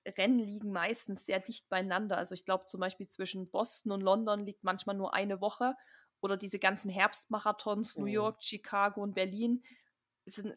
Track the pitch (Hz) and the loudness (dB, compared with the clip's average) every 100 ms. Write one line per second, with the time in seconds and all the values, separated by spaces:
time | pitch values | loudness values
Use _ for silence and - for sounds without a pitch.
0 | - - 196 254 214 208 208 190 175 226 | -8 0 4 4 2 -4 -4 -2 0 -2
1 | - 190 - 190 190 - - 185 190 185 | -4 -6 -2 -2 -2 -10 -4 -2 0 0
2 | 214 180 180 180 - 185 - 190 185 185 | 0 -2 -2 -4 0 0 0 -4 -4 -4
3 | 190 - 190 190 185 - 233 - 220 196 | -10 -8 -6 -6 -4 -2 0 -2 -2 0
4 | 190 202 220 208 202 202 190 190 - 196 | 4 4 4 0 -2 -6 -2 -2 -2 -2
5 | 190 - 202 196 202 - 247 269 - - | 0 2 0 0 -2 0 0 -2 -8 -20
6 | _ _ 196 196 202 190 190 196 196 185 | _ _ -2 -2 -2 2 2 2 0 4
7 | 202 - - 214 214 208 - 208 226 - | 4 2 -4 -2 0 0 0 -2 -2 -2
8 | 202 214 214 - - 208 - 202 202 202 | -2 0 0 -2 -6 -8 -4 2 2 2
9 | 202 190 190 196 233 247 - - _ _ | -4 0 -2 0 2 2 -2 -20 _ _
10 | _ _ - 202 208 | _ _ -12 -8 -8